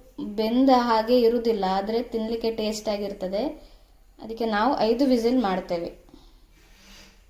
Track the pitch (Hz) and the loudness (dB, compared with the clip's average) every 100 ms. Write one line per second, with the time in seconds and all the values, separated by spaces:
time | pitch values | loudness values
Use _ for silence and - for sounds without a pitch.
0 | - - 208 208 220 247 269 254 240 220 | -20 -14 -10 -4 0 2 6 4 4 2
1 | 220 247 226 240 233 214 185 190 202 226 | 4 4 4 2 0 0 0 -2 -2 -4
2 | 240 226 220 233 226 220 214 214 - 202 | -4 -6 -4 -4 -4 -4 -4 -4 -4 -4
3 | 202 196 185 196 285 311 - - _ _ | -6 -8 -6 -4 -4 -8 -18 -20 _ _
4 | _ - 220 226 226 208 233 285 220 233 | _ -20 -12 -6 -2 0 0 2 0 2
5 | 269 247 233 254 202 185 185 175 170 - | 2 2 2 0 0 -2 -4 -6 -6 -14
6 | - - - _ _ _ _ - - - | -20 -20 -20 _ _ _ _ -20 -20 -20
7 | - _ | -20 _